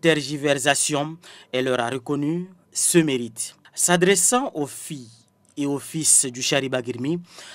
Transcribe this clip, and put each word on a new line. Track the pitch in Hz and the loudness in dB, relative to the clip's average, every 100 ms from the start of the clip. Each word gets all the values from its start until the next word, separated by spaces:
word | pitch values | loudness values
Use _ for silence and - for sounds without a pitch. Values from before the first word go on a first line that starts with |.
tergiversations, | 165 151 135 147 147 139 139 139 - 143 151 165 - - - | 2 2 -2 -2 0 2 2 2 0 0 -2 -8 -18 -20 -6
elle | 127 | -2
leur | 131 123 | 0 0
a | 117 | -2
reconnu | 131 120 143 147 170 185 - _ | -6 -4 -2 -2 -2 -6 -16 _
ce | - - 170 | -4 4 4
mérite. | 156 131 117 113 - - - | 4 0 -4 -8 -12 -14 -16
S'adressant | - - 175 180 196 - 247 277 | -2 2 4 4 4 4 2 0
aux | 156 143 | -4 -6
filles | - - 143 113 - _ _ _ - | -8 -12 -12 -14 -20 _ _ _ -6
et | 143 | -4
aux | 139 | -4
fils | - 160 147 - 135 | -4 -2 2 2 2
du | 123 | -4
Chari | 127 143 131 | 0 0 0
Bagirmi, | 127 120 113 135 175 175 - - | -4 -4 -6 -4 -4 -6 -20 -20